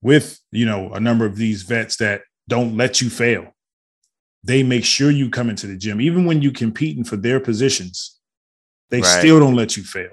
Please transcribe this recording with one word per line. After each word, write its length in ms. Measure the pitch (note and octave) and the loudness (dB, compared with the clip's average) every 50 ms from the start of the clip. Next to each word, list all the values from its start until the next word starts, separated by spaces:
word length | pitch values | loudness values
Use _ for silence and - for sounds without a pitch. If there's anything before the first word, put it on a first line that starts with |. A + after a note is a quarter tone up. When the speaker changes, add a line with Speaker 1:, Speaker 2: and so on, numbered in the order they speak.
| - | 4
Speaker 1:
with, 380 | A#2 C#3+ D3+ - - - - _ _ | 6 4 4 4 2 -12 -20 _ _
you 160 | - G#2+ A#2+ | -2 -2 0
know, 260 | A2+ G#2+ G2 F#2+ F2+ - | 0 0 -2 -6 -8 -6
a 60 | G2 | -2
number 260 | A2 A#2+ A#2 A#2 A2+ | 0 2 2 2 0
of 120 | G#2+ G2 | 0 -2
these 260 | G2+ A2+ A2 A2 G2 F#2 | -2 -2 -2 -2 -4 -4
vets 340 | F2+ A#2 A2+ A2+ A2 - - | -4 -4 -4 -2 -4 -4 -4
that 240 | A#2 G#2+ G2+ G2+ - _ _ _ _ - | -2 -2 -2 -4 -8 _ _ _ _ -4
don't 280 | B2 A#2 A#2+ A#2 A2 | -2 -2 0 -2 0
let 240 | G#2+ B2 B2+ B2+ - | 0 0 0 0 -2
you 80 | C3 A#2+ | -4 -4
fail. 440 | - - A#2 A#2+ A#2 F#2+ D#2+ - _ _ _ _ _ _ _ _ _ _ _ _ _ _ _ _ _ _ _ | -4 -2 0 0 0 -2 -4 -12 _ _ _ _ _ _ _ _ _ _ _ _ _ _ _ _ _ _ _
They 200 | G2 B2 C3+ C3+ | 0 2 2 2
make 200 | B2+ B2+ B2 A2 | 2 0 0 0
sure 260 | - - - C#3 D3 | 0 0 2 2 2
you 200 | D3 C#3+ C3+ A#2+ | 2 2 0 -2
come 180 | - A#2+ B2 A#2 | -2 -4 -4 -4
into 180 | G#2+ F#2+ - G2+ | -4 -6 -10 -12
the 80 | G2 | -12
gym, 240 | F#2 G2 G#2+ G#2 G#2 | -8 -8 -6 -4 -2
even 240 | B2 D#3+ E3+ F3+ F3+ | 0 0 2 2 2
when 180 | E3+ E3 D3+ C#3+ | 2 2 2 0
you're 80 | C#3+ B2 | 0 -2
competing 520 | - B2 A2+ A2 - D3+ D#3 D3+ C#3 A#2+ | -2 -4 -4 -4 -4 -4 -4 -4 -6 -8
for 120 | - - | -6 -6
their 220 | G#2 G2 A#2 B2+ C3 | -4 -2 0 0 0
positions, 800 | C3 B2 A2+ G#2 B2+ C3+ - - F#2+ F2+ F2+ - - - _ _ _ _ _ _ _ _ _ _ _ _ _ _ _ _ | 0 -2 -2 0 0 0 0 -2 -6 -10 -12 -14 -14 -14 _ _ _ _ _ _ _ _ _ _ _ _ _ _ _ _
they 100 | - B2 G#2+ | -4 0 2
Speaker 2:
Right. 180 | - - B2+ | 2 4 4
Speaker 1:
still 180 | - D#3+ D#3+ D#3+ | 6 8 8 8
don't 160 | D3 C3+ B2+ | 8 6 4
let 220 | A#2+ A2+ G#2+ - | 2 0 -2 -4
you 80 | G#2+ F#2+ | -8 -10
fail. 260 | - - F#2+ F2+ F2+ | -12 -12 -12 -12 -12